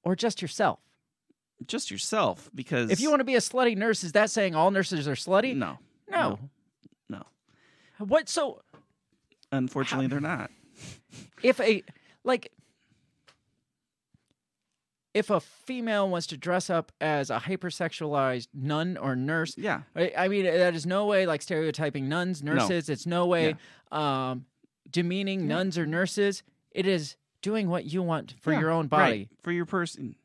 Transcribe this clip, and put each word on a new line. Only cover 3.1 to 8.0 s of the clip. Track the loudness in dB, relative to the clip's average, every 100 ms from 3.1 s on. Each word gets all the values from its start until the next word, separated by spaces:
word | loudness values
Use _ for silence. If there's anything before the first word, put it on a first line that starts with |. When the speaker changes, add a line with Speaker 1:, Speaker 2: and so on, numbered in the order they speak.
Speaker 1:
wanna | 2
be | 4
a | 2
slutty | 2 2 2 2
nurse, | 0 0
is | 2
that | 4 4
saying | 2 0
all | 4 4
nurses | 4 0 -2 -2
are | -4
slutty? | 2 2 4 -2
Speaker 2:
No. | -4 -6 _ _ -4
Speaker 1:
No. | 0 0 -2 -10 _ _ _ -20 _ _
Speaker 2:
No. | -14 -14 _ _ _ _ _ _
No. | -12